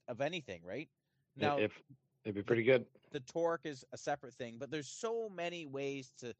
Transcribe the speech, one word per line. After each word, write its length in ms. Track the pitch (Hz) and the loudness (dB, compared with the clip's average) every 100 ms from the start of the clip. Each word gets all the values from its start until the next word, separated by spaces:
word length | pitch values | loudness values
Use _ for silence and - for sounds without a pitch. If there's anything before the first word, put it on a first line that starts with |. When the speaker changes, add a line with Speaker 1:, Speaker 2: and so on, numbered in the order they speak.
| - | -8
Speaker 1:
of 140 | 117 | -2
anything, 420 | 143 180 127 87 | 0 -2 -6 -10
right? 240 | 87 117 160 _ _ _ _ 135 | -6 -8 -8 _ _ _ _ -2
Speaker 2:
i-, 40 | |
Speaker 1:
Now, 160 | 147 143 | 2 4
Speaker 2:
if, 120 | 107 - - - _ _ | 2 -2 -20 -20 _ _
it'd 120 | 110 101 | -4 -2
be 60 | |
Speaker 1:
the, 40 | 98 | 4
Speaker 2:
pretty 180 | 113 | 6
good. 220 | 113 127 113 - _ | 8 6 6 -14 _
Speaker 1:
the 80 | 147 | -10
torque 460 | 127 165 165 165 160 | -4 0 2 2 -4
is 180 | 135 - | -10 -10
a 60 | 117 | -6
separate 360 | 156 143 123 - | -2 -2 -4 -8
thing, 220 | 120 117 | -8 -8
but 100 | 135 | -6
there's 160 | 151 135 | -6 -6
so 400 | - 226 226 220 | -6 -2 -2 -4
many 360 | 175 170 175 147 | -4 -4 -4 -6
ways 480 | 139 139 139 127 - | -2 -2 -4 -8 -10
to, 140 | 123 | -10